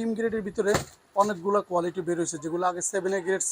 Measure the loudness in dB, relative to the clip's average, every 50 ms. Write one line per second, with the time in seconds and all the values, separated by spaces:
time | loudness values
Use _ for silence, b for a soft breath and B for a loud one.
0 | 0 -2 -2 0 -2 -2 -2 -2 -4 -4 -4 0 2 2 2 2 0 -4 -12 _
1 | _ _ _ 2 4 4 2 -2 -2 2 2 2 0 2 0 0 0 0 -2 -4
2 | -2 -2 -2 0 -2 -2 -4 -6 -6 -4 -2 0 0 0 0 -2 -4 -2 -2 -2
3 | 0 0 0 0 0 0 0 0 0 -4